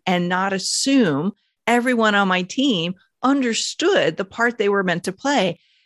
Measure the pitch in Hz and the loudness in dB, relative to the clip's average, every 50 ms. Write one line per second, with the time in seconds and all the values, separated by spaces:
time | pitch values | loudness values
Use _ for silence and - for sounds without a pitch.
0 | - - 180 180 175 175 185 185 190 196 196 190 - - - - - 269 277 269 | -4 -2 -2 0 0 0 -2 -2 -2 -2 -2 -4 -4 -4 -4 -4 0 2 2 4
1 | 233 170 143 135 160 202 - _ _ _ _ _ - - 233 240 240 254 247 226 | 4 2 2 0 -2 -4 -6 _ _ _ _ _ -2 0 0 2 2 0 0 2
2 | 220 214 202 202 202 190 185 180 180 185 - - 269 294 220 170 160 175 185 _ | 2 2 2 2 2 2 2 0 -2 -4 -4 -2 0 0 0 0 -2 -4 -6 _
3 | _ _ _ - - 262 277 285 254 233 220 - - - - - 302 359 392 202 | _ _ _ -4 -2 0 0 0 0 -2 -2 -2 -4 -6 -6 -2 0 2 2 2
4 | 147 160 156 - 196 190 - - 233 240 233 - 208 202 202 202 190 185 170 175 | 2 0 -2 -4 -8 -8 -4 -2 -2 -2 0 0 0 0 0 0 0 0 -2 -2
5 | - 190 185 - - 277 294 254 190 180 160 - _ _ _ _ _ | -4 -8 -8 -6 -4 -2 0 0 0 -2 -4 -6 _ _ _ _ _